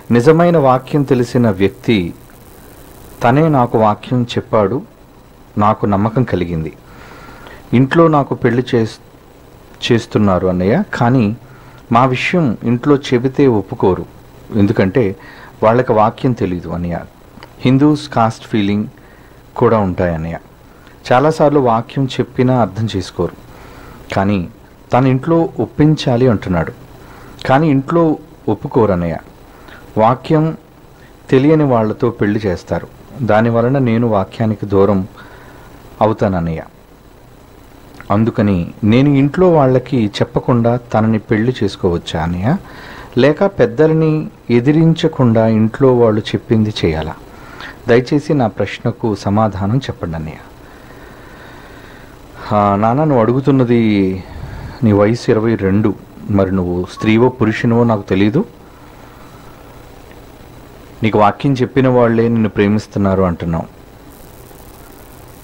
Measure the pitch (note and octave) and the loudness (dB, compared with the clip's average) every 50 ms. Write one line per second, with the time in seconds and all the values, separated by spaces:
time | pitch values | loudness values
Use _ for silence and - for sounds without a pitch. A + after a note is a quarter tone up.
0 | - - A2+ A#2+ A#2 D#3 D#3 E3 F3 F3 E3+ D#3+ C#3 C3 B2 C3 C3 - - D3+ | -6 -2 0 2 4 4 4 4 4 2 2 2 2 2 2 0 -2 -2 -2 -2
1 | C#3 C3 C#3+ B2 B2 - - B2+ A#2+ A2+ F#2+ F2+ G2 F#2+ - - - - A#2 G2+ | 0 0 0 0 0 0 0 0 0 0 2 0 0 -2 -2 -4 -2 -2 0 0
2 | F2 E2 - - - - - - - - - - - - - - - - - - | -2 -4 -8 -12 -20 -20 -20 -20 -20 -20 -20 -20 -20 -20 -20 -20 -20 -20 -20 -20
3 | - - - - - A#2+ B2+ D3 D#3+ D#3+ D3+ C3 B2 A#2 - A#2 A2 G#2 G#2 - | -20 -20 -8 -2 0 2 2 2 2 2 2 2 0 0 2 2 2 2 0 -2
4 | - - B2+ B2 A#2+ A#2+ - G#2+ - - - A2 G#2 F#2+ A2 D3 G#3 - - - | -4 -4 -4 -2 -2 -2 -4 -6 -4 -2 0 0 0 0 -2 -4 -8 -10 -18 -20
5 | - - - - - - - - - - - G#2 G#2 G#2 G#2+ - - G#2 G2+ G2 | -20 -20 -20 -20 -20 -20 -20 -20 -20 -10 -4 0 0 0 0 0 -2 -2 0 0
6 | G#2 A2 - C3+ B2 - - F2+ F2 E2+ F2 D#2+ D#2+ D#2 - - - - - - | -2 -2 0 -2 -2 -2 -2 -4 -4 -4 -4 -6 -6 -8 -10 -16 -20 -20 -20 -20
7 | - - - - - - - - - - - - - - B2 A#2+ C3+ C3+ - E3+ | -20 -20 -20 -20 -20 -20 -20 -20 -20 -20 -20 -20 -8 -2 0 2 2 2 4 2
8 | E3 E3 D#3 C#3+ C3+ - C3 - - B2 A2+ B2 B2+ - - A#2 A2+ G#2+ - - | 4 4 4 0 0 -2 -4 -2 -2 0 0 -2 -2 -2 0 0 -2 -2 -6 -12
9 | - - - - - - - - - - - - - - - - - - B2 A2+ | -20 -20 -20 -20 -20 -20 -20 -20 -20 -20 -20 -20 -20 -20 -16 -10 -2 0 0 0
10 | - - - G#2+ G#2+ G2+ F#2 F2+ F#2 F#2 F2+ F2+ F2+ G2 A#2+ F3+ G#3 - - - | 0 -2 -2 0 2 2 2 0 0 0 0 0 0 0 0 0 -2 -4 -4 -2
11 | B2 A#2 C3 C3+ A2 G2+ A2+ - - - - - - - - - - - A#2 A#2 | 0 2 2 2 0 0 -2 -6 -12 -20 -20 -20 -20 -20 -20 -20 -8 -2 0 0
12 | C3 C3 B2+ B2 - - - F3+ D#3+ B2 G2 - - A#2 A#2+ A#2+ A#2+ C#3+ D3 C3+ | 2 0 0 -4 -4 -2 -2 0 0 0 -2 -4 -2 -2 -2 -2 0 0 0 0
13 | C3+ - C3+ A#2+ B2 C3+ B2+ - C#3+ C3 A#2 G#2 F#2+ - B2 - - G2+ F2+ E2+ | 0 0 -2 0 0 -2 0 2 2 2 2 0 -2 -6 -6 -2 0 0 0 -2
14 | E2 - - - - - - - - - - A2 G2+ G2+ A2+ - G#2 F#2+ - C#3 | -4 -10 -16 -20 -20 -20 -20 -20 -16 -6 -2 0 0 2 2 0 0 0 0 0
15 | A#2 F#2+ F#2+ - - - - - - - - - A2+ A2 A2+ B2+ B2 - A#2 G#2+ | -2 -2 -4 -8 -14 -20 -20 -20 -20 -20 -8 0 2 2 2 2 2 0 2 2
16 | G#2+ A2+ A2+ - - C3+ A#2+ - G#2+ F2+ F2+ F2 E2 E2 E2 E2+ F2 F2 E2+ D2 | 2 2 0 -2 -4 -4 -2 -2 -4 -4 -4 -6 -8 -8 -8 -8 -6 -6 -8 -8
17 | C#2 - - - - - - - - - - - - B2+ C3 C3+ D3 D3+ D3+ D3 | -10 -14 -20 -20 -20 -20 -20 -20 -20 -20 -12 -4 0 2 2 4 4 2 2 0
18 | - - - B2 A2+ A2 A2 - - - - A2 G2+ G2 G#2 G#2 G#2+ B2+ - - | -4 -4 -2 0 0 0 -2 -6 -8 -4 -2 -2 0 0 -2 -2 -4 -6 -12 -18
19 | - - - - - - - - - - - - B2 A2+ A2+ A2 G2+ F#2+ E2+ - | -20 -20 -20 -20 -20 -20 -20 -20 -20 -18 -4 0 2 2 2 2 0 -2 -2 -2
20 | F2+ F2 E2 D#2+ D#2+ E2 E2 - - - - - - - - - - - - - | -2 -2 -2 -4 -6 -8 -10 -12 -14 -20 -20 -20 -20 -20 -20 -20 -20 -20 -20 -16
21 | - - B2+ B2+ C#3 D#3 D#3+ - D#3+ D3 D3 D3 C3 A#2+ A2+ A2+ A2+ - - C#3+ | -2 0 2 2 2 2 2 2 2 2 2 2 2 2 0 0 -2 -4 -6 -4
22 | C3+ C3 - - B2 - - - B2 B2+ C3 B2+ A2+ F2+ F#2 G#2 A2+ G#2 G#2 G2 | -4 -4 -4 -6 -6 -4 -2 0 0 2 2 2 0 -2 -2 -4 -6 -4 -4 -6
23 | F#2 - - - F2 E2 - - - - - - - - - - - - - - | -8 -8 -6 -6 -6 -6 -6 -12 -20 -20 -20 -20 -20 -20 -20 -20 -20 -20 -20 -20
24 | - - - G#2 G2 G2+ G#2 F#2+ E2+ D#2+ - - - - - - - - - B2+ | -16 -6 -2 -2 0 0 -2 -2 -4 -8 -12 -18 -20 -20 -20 -20 -6 -2 0 2
25 | C3+ C3 B2+ C3 B2+ E3 E3 E3 D#3+ C3 - - A#2 - - - D3+ D#3 D#3 C#3+ | 2 2 0 0 0 0 0 0 0 -2 -2 -6 -6 -4 0 0 2 2 2 0
26 | - C3+ B2 A#2 B2+ C3 A2 F2+ - F#2 F#2 E2+ - - - - - - - - | 0 -2 0 2 2 2 2 0 -2 -4 -2 -2 -2 -4 -8 -12 -20 -20 -20 -20
27 | - - - - - - - - - - C3 C#3 E3 D#3+ C#3 C3+ C3 - E3 E3+ | -20 -20 -20 -20 -20 -20 -18 -10 -2 0 0 2 2 2 0 0 0 0 0 0
28 | E3+ D#3+ D3+ - - - - - - - G#2+ - - C#3+ - B2 A2 G2+ F#2+ F2 | 0 0 0 -4 -8 -14 -20 -10 -6 -6 -4 -4 -6 -4 0 0 2 2 0 0
29 | E2+ E2+ D#2+ - - - - - - - - - - - - - - - - G#2+ | -2 -4 -6 -8 -10 -16 -20 -20 -20 -20 -20 -20 -20 -20 -20 -20 -20 -8 -2 0
30 | G#2+ A2+ B2+ C3 - - D#3+ D#3 D#3 D#3+ D#3+ - - - - - - - - - | 2 2 2 0 -2 -2 0 0 0 -2 -4 -8 -14 -20 -20 -20 -20 -20 -20 -20
31 | - - - - - - - B2+ C3+ D3+ D#3+ D#3 D3+ C3+ B2 A2+ A2 G#2+ G#2 - | -20 -20 -20 -20 -4 0 2 2 4 4 4 4 2 2 2 2 0 0 -2 -2
32 | - A#2 A2 - A#2 G#2 G#2 A2 G#2 G2+ F2 E2 - - - E2+ - - - - | -2 -4 -2 -2 -2 -2 0 -2 -2 -4 -4 -4 -6 -6 -6 -6 -6 -10 -16 -20
33 | - - - C#3+ C3 G#2 G#2+ G#2+ A2+ A#2 A2+ A#2 A2+ B2 C#3 C#3+ C3 A#2 A2+ A2+ | -20 -20 -10 -6 -2 2 2 2 2 2 2 0 0 0 0 0 0 0 0 0
34 | A#2+ A#2 A2 G2 F#2+ - - - A#2+ A2 G#2+ - - G2+ G2+ F#2+ G2 G2 G2+ F#2+ | 0 0 0 -2 -2 -4 -4 -4 -2 -2 -2 -4 -4 0 2 4 4 4 2 0
35 | F#2+ - - - - - - - - - - - - - - - - - - - | -2 -6 -10 -18 -20 -20 -20 -20 -20 -20 -20 -20 -20 -20 -20 -20 -20 -20 -4 -2
36 | A2+ G#2+ A2 - B2 G2+ F#2+ F2 E2 E2 D#2+ D#2+ - - - - - _ - - | 0 0 0 0 -2 -2 -2 -2 -4 -4 -6 -8 -12 -14 -20 -20 -20 _ -20 -20
37 | - - - - - - - - - - - - - - - - - - - - | -20 -20 -20 -20 -20 -20 -20 -20 -20 -20 -20 -20 -20 -20 -20 -20 -20 -20 -20 -18
38 | - - G2 G#2+ A2+ A2+ - - G#2+ G#2 G2 F2 E2+ E2+ - - - G#2 A2+ B2 | -6 -2 -2 0 0 0 0 0 0 0 0 0 -2 -6 -8 -2 0 2 2 4
39 | C#3 D3 C#3+ C3+ C3+ D3 C#3 F3 F#3 F#3 E3 D#3 C3+ C3 B2+ C3 C3 - C#3 B2 | 4 2 2 2 2 0 0 2 2 4 4 4 4 2 2 0 0 -2 -2 -2
40 | A2 G2+ - - B2 - - - - - B2+ A#2+ A#2 A#2 A#2+ B2 - - - A2 | -2 -2 -2 -4 -4 -4 -4 -4 -2 0 0 2 2 0 0 -2 -4 -2 -2 0
41 | A2 A2 A2 G#2+ - - A#2 G#2+ A2+ B2 B2 - A2+ F#2+ - - - F#2+ E2+ E2 | 2 2 0 -2 -2 -2 -2 0 0 -2 -2 -2 -4 -4 -4 -4 -2 -2 -2 -4
42 | - - - E2 D#2+ E2+ F2 F2+ F#2+ A#2+ F3 G3+ - - - - - - - - | -6 -6 -6 -6 -4 -4 -4 -2 -2 -2 -2 -2 -6 -10 -20 -20 -20 -20 -20 -20
43 | - - - B2 B2 C#3+ G3 - G3+ G3 G3 - C3 A2+ A2 A#2+ D#3 D#3+ D#3+ D#3+ | -20 -6 0 2 2 2 2 2 -2 -2 0 0 0 0 2 2 2 2 2 2
44 | D#3+ D#3 D#3 D#3 D#3+ - - - - - A#2 A#2+ A#2+ C#3+ D3+ D#3+ E3 E3 D#3+ D#3+ | 0 0 0 -2 -4 -8 -12 -14 -4 0 0 2 2 2 2 4 4 2 2 2
45 | - D#3+ D#3+ - C3 A#2+ A2 A2+ A2 A2+ A2 G#2+ A2 G#2+ - - C#3+ C3 B2+ A#2+ | -2 -2 0 0 0 2 2 2 2 2 2 2 0 0 0 2 2 2 4 4
46 | A#2 A2+ G#2+ G#2+ - - - G#2+ - - B2 A2 G#2+ G#2+ G#2+ - - F2 D#2 D#2 | 2 2 2 0 -4 -4 -6 -6 -2 -2 0 0 0 -2 -2 -2 -2 -2 -2 -4
47 | D2+ D#2 C#2+ - - - - - - - - - - - - - - - A#2 B2 | -6 -8 -10 -14 -18 -20 -20 -20 -20 -20 -20 -18 -18 -18 -18 -10 -2 2 2 2
48 | B2+ - D#3 D3 - - E3 C#3+ B2 G#2+ - - G#2 - - - - A#2+ A2+ - | 2 0 -2 -2 -2 -2 -2 0 -2 -2 -2 -6 -8 -8 -8 -6 -6 -6 -6 -4
49 | - A2+ G#2 - - G#2 G2 G#2+ A2 G#2+ F#2+ F#2+ G2+ G2 A#2 C#3 - - - - | -4 -4 -4 -4 -2 -2 0 0 0 0 -2 -4 -4 -2 -2 -4 -4 -6 -8 -10
50 | - E2+ D#2+ D#2+ D#2 D#2 D2+ - - - - - - - - - - - - - | -10 -10 -8 -8 -10 -12 -14 -16 -20 -20 -20 -20 -20 -20 -20 -20 -20 -20 -20 -20
51 | - - - - - - - - - - - - - - - - - - - - | -20 -20 -20 -20 -20 -20 -20 -20 -20 -20 -20 -20 -20 -20 -20 -20 -20 -20 -20 -20
52 | - - - - - - - - - - G#2+ G#2 G2+ G2+ G2+ G2+ A2 A2+ A#2+ C#3+ | -20 -20 -20 -20 -20 -20 -20 -18 -8 -4 0 0 2 2 2 2 2 0 0 0
53 | D#3+ D#3 C#3 B2 A2 A2+ B2 C3+ C3 C#3+ C#3 C3+ B2+ A#2 A#2+ A#2 A2+ A2 G#2 G2+ | 0 2 2 2 2 2 0 0 0 2 2 2 2 2 2 2 2 2 2 2
54 | G2 F#2 F#2+ F#2+ F2+ - - - - - - - - - - - C3 A2 G#2 G2+ | 0 0 -2 -6 -10 -14 -14 -14 -14 -14 -14 -14 -14 -14 -8 -2 0 2 4 4
55 | G#2 G#2+ A#2+ A#2+ - - A#2 A2 G#2+ A#2 A2+ - G2+ F#2+ G2 G#2 G#2+ G#2+ F#2+ - | 4 2 0 0 0 0 0 0 0 0 -2 0 0 0 2 2 2 2 0 -2
56 | - - - - - - G2+ G2 G2 F#2 F#2+ F#2+ F2+ F2 F2 F2+ F2+ - - - | -10 -20 -20 -16 -8 -2 0 0 2 2 0 -2 -2 -2 -4 -4 -6 -8 -10 -4
57 | - A2 A2 A2 A#2+ B2+ B2+ - A2+ G#2+ A2 - - A#2+ A2+ A#2 A#2+ A#2 A2+ G2+ | 0 2 2 4 4 2 2 0 0 -2 0 0 0 0 2 2 2 2 0 -2
58 | G2+ - G2 F#2+ G2+ G#2+ G#2 D#3+ A#3 - - - - - - - - - - - | -2 -2 0 0 2 2 0 -2 -4 -4 -8 -18 -20 -20 -20 -20 -20 -20 -20 -20
59 | - - - - - - - - - - - - - - - - - - - - | -20 -20 -20 -20 -20 -20 -20 -20 -20 -20 -20 -20 -20 -20 -20 -20 -20 -20 -20 -20
60 | - - - - - - - - - - - - - - - - - - - - | -20 -20 -20 -20 -20 -20 -20 -20 -20 -20 -20 -20 -20 -20 -20 -20 -20 -20 -8 -4
61 | - A2 G2+ G#2+ G#2 G#2 G2+ - - C#3+ C3+ A#2+ B2+ - - C#3 C3 C3 B2 B2 | -2 0 2 2 2 2 2 0 -2 -2 0 0 -2 -2 0 0 2 2 2 4
62 | A#2+ A#2 A2+ A2+ A2+ A#2 A#2 A2+ A2 G2+ - G#2 G2+ G2+ G#2+ G#2+ - - - G#2 | 2 2 2 2 0 0 0 0 0 0 0 0 0 2 0 0 -4 -6 -4 -2
63 | G2+ G2 F#2+ F#2+ F#2+ F2+ E2+ - F2+ E2+ E2 D#2+ - - - - - - - - | 0 0 2 2 0 0 -2 -4 -4 -4 -4 -6 -6 -10 -14 -20 -20 -20 -20 -20
64 | - - - - - - - - - - - - - - - - - - - - | -20 -20 -20 -20 -20 -20 -20 -20 -20 -20 -20 -20 -20 -20 -20 -20 -20 -20 -20 -20
65 | - - - - - - - - | -20 -20 -20 -20 -20 -20 -20 -20